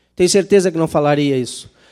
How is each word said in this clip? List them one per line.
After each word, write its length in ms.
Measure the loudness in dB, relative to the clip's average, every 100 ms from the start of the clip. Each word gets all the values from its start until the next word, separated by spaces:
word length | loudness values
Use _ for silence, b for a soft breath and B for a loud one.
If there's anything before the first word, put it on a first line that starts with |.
| _
Tenho 140 | -2 0
certeza 420 | 2 2 2 2
que 80 | -2
não 80 | -2
falaria 500 | 0 0 0 0 -2
isso. 360 | -4 -10 -20 b b